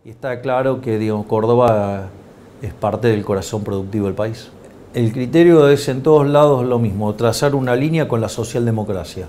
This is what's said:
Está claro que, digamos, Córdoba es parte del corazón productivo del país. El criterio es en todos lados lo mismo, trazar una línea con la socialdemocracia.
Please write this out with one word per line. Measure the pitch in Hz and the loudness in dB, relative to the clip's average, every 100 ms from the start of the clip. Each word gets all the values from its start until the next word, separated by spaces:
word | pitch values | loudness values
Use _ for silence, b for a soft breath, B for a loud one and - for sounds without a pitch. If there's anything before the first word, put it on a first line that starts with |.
| 117 110 | -20 -12
Está | 135 123 | -10 -8
claro | 127 127 131 127 | -2 0 0 -2
que, | 113 110 | -2 -2
digamos, | 110 107 107 | -2 -4 -2
Córdoba | 110 110 120 123 107 101 98 95 - - - - - | -2 2 4 4 4 0 -4 -10 -16 -20 -20 -20 -14
es | 104 | -12
parte | - 107 104 117 | -4 -4 0 0
del | 107 | 0
corazón | 101 98 95 110 | 0 -4 -4 -8
productivo | 101 98 95 107 98 | -4 -6 -4 -4 -4
del | 92 | -2
país. | 110 110 - - - - - 131 | -6 -6 -16 -20 -20 -20 -10 -2
El | 117 | -2
criterio | 120 123 156 170 170 143 | -2 0 4 6 8 6
es | 143 147 | 4 0
en | 131 | -4
todos | 156 156 143 | 4 4 4
lados | 147 147 135 123 | 4 4 2 0
lo | 120 | 0
mismo, | 117 98 107 | -2 -2 -4
trazar | 104 117 107 147 | 0 -2 0 0
una | 139 127 120 | 0 0 0
línea | 147 160 143 | 0 -2 -2
con | 117 | -2
la | 110 | -4
socialdemocracia. | - 113 127 117 113 104 95 82 - | -6 -6 -2 -2 -2 -4 -6 -8 -12